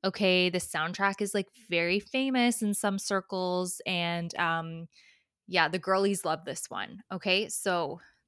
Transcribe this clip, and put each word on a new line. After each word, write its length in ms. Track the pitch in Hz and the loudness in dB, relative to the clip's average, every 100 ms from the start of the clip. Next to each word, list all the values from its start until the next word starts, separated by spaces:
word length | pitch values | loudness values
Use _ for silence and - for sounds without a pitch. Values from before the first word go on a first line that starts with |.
Okay, 460 | 190 185 196 185 180 | -2 2 4 6 4
the 80 | 180 | 2
soundtrack 640 | - 160 160 - 196 196 | -2 -2 -2 0 0 0
is, 140 | 202 | -2
like, 140 | 202 190 - - | -2 -4 -10 -2
very 300 | 175 170 190 | 0 2 0
famous 640 | - 262 269 254 240 233 | 0 -2 0 4 4 2
in 120 | 214 | 0
some 240 | 202 208 196 | 0 0 -2
circles, 840 | - 196 185 190 185 180 180 - - | -2 -2 -2 -4 0 0 -2 -4 -4
and, 500 | 180 170 170 170 - | -2 0 -2 -4 -2
um, 500 | 170 165 165 165 165 _ - _ _ _ - | 0 0 -4 -10 -14 _ -20 _ _ _ -2
yeah, 200 | 180 160 | 2 2
the 100 | 175 | 2
girlies 440 | 190 190 196 196 | 2 2 4 2
love 200 | 175 160 | -2 -4
this 240 | 165 143 - | -4 -10 -8
one. 340 | - 98 190 - | -10 -10 -12 -12
Okay, 380 | 185 190 185 214 | -8 0 0 0
so 520 | - - 180 151 170 - _ | -4 0 0 -2 -6 -14 _